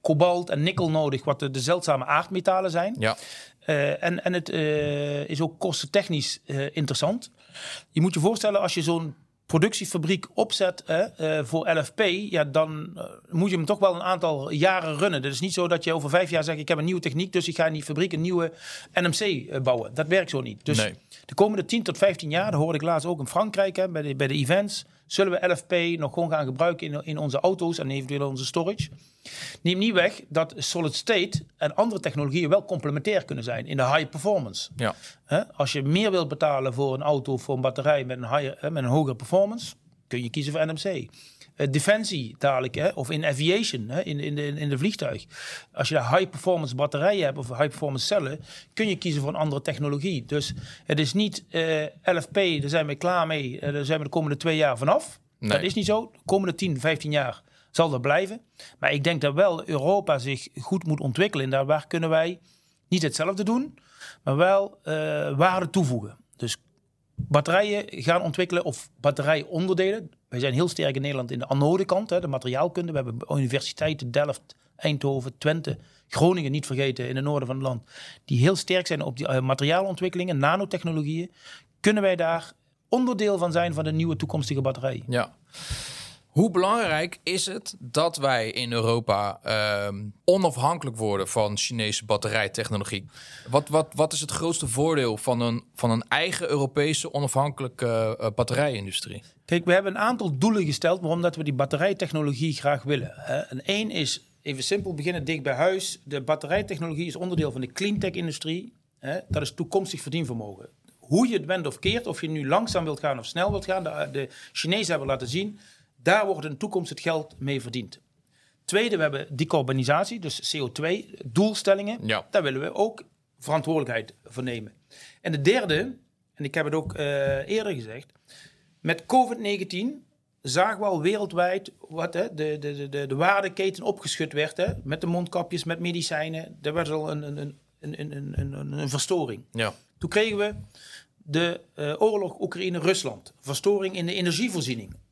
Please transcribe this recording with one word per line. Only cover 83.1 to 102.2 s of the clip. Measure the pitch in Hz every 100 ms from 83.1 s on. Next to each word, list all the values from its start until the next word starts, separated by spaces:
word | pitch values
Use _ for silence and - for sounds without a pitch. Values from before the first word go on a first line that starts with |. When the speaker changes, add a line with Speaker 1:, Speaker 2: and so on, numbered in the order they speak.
| 214 208 196
Speaker 1:
van | 175
zijn | 165 175
van | 151
de | 156
nieuwe | 156 165 156
toekomstige | 151 156 131 135
batterij? | 135 131 131 120 113
Speaker 2:
Ja. | 120 - _ _ - - - - - - - _
Hoe | 147 214
belangrijk | 175 185 233 202 156 170 -
is | - 185 196
het | 214 - -
dat | 127 151 165 -
wij | 139 127 113
in | - 120
Europa, | 117 113 117 113 101 101 -
ehm, | - 107 107 101 101 98 104 - -
onafhankelijk | 190 180 127 135 170 143 110
worden | 110 98 92
van | 120 104 101
Chinese | - 117 107 101 107
batterijtechnologie? | 104 107 110 101 - 107 104 101 101 - - - - -
Wat, | 135 147
wat, | 156 151 135
wat | 156
is | 156
het | 151
grootste | - 165 156 135
voordeel | 117 156 156 120 107
van | - 120
een, | 117 117 - -
van | 120
een | 113 -
eigen | 135 170 - 170
Europese | 143 135 147 147 151 -
onafhankelijke, | 143 143 135 143 135 127 - 120 113 110 107
eh, | 113 104
batterijindustrie? | 120 123 147 117 98 - - 90 - _ -
Speaker 1:
Kijk, | 175 170
we |
hebben | 180 196
een | 196
aantal | 220 247 196 135
doelen | 202 214 160
gesteld | 139 165 185
waarom | 170 170
dat | 175 160
we |
die | 147
batterijtechnologie | 131 139 143 185 196 170 160